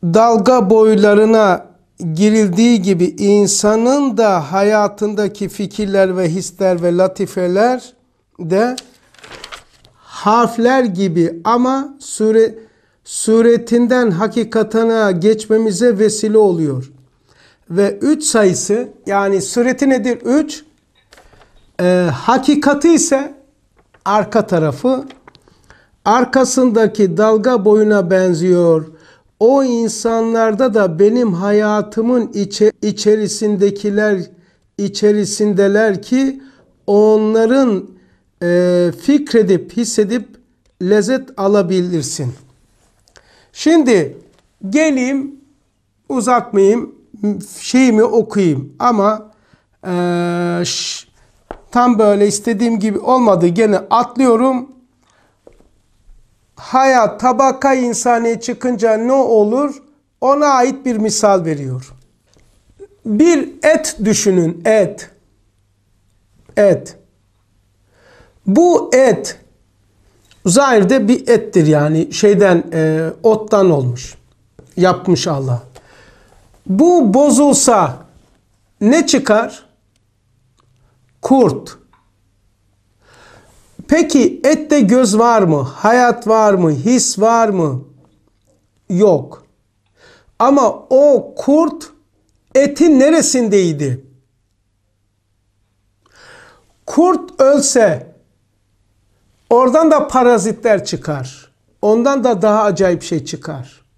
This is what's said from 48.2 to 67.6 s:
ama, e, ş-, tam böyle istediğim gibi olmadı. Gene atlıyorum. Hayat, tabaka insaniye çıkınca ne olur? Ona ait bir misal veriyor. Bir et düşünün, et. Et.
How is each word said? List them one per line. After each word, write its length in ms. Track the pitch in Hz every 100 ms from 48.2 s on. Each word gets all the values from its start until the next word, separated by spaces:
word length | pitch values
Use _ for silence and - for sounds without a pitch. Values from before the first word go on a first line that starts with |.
| 220 208 185 135 131 -
ama, 520 | 240 226 202 214 214 _ _ _ _ _ 185
e, 40 | 180 175 175 175 175 175 175 175
ş-, 420 | - - - - _ _ _ _ - _
tam 280 | 247 247 226
böyle 280 | 214 202 208
istediğim 520 | 202 - 214 233 226
gibi 200 | 208 196
olmadı. 480 | - 254 226 185 165
Gene 300 | 175 220 202 -
atlıyorum. 840 | 226 240 247 262 226 254 254 254 - _ _ _ _ _ _ _ _ _ _ _ _ _ - _ _ _ _
Hayat, 640 | - 254 269 262 214 -
tabaka 540 | 247 240 269 262 277
insaniye 680 | 262 247 220 247 233 233 226
çıkınca 580 | 233 240 247 240 226 220
ne 140 | 233
olur? 720 | 269 254 226 208 240 285 - _ _ _ _
Ona 260 | 254 285 294
ait 380 | 269 247 269 254
bir 120 | 220
misal 480 | 220 208 214 196 160
veriyor. 480 | 151 135 131 127 - _ _ _ _ _ _ _ _ - _ -
Bir 480 | 214 320 330 - -
et 340 | - 320 - -
düşünün, 580 | 208 202 208 185 165 165 226
et. 440 | 220 180 - - _ _ _ _ _ _ _ _ _ _ _ _ _ _ -
Et. 400 | 202 156 - - _ _ _ _ _ _